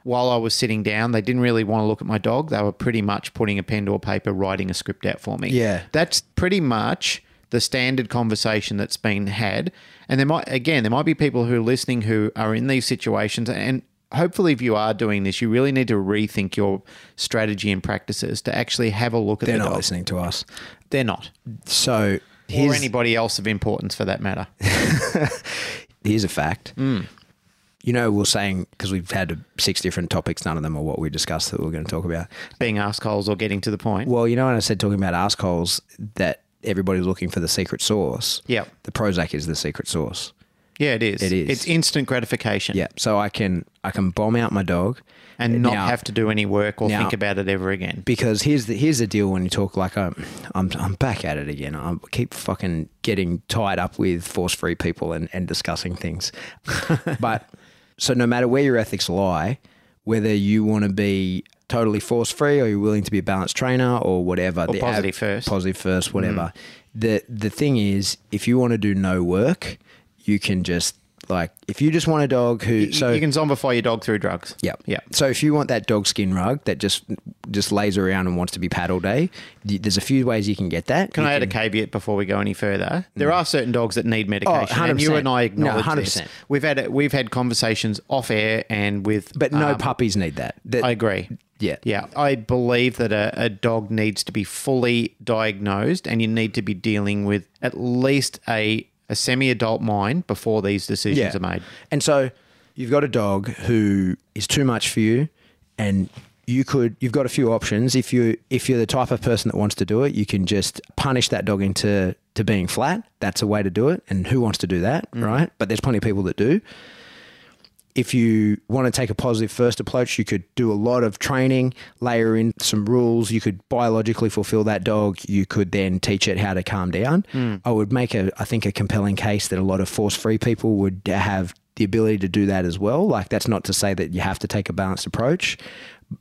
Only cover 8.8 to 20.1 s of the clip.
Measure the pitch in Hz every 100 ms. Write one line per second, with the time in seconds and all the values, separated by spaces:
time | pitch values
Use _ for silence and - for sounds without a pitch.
8.8 | - - 110 101 98 98 104 107 165 -
9.8 | - - - 131 139 160 - 131 127 151
10.8 | 107 127 156 156 147 123 117 120 113 127
11.8 | - 123 107 110 107 - 110 110 131 131
12.8 | - 127 120 104 107 - 117 107 107 131
13.8 | - _ _ 139 175 180 180 123 123 107
14.8 | 110 104 110 101 98 90 117 117 139 131
15.8 | 120 104 95 104 107 - 95 - 101 95
16.8 | - - - - - 113 110 101 104 95
17.8 | - 101 - 104 - 110 - - 120 -
18.8 | 113 104 120 117 104 104 117 113 95 95
19.8 | - 87 87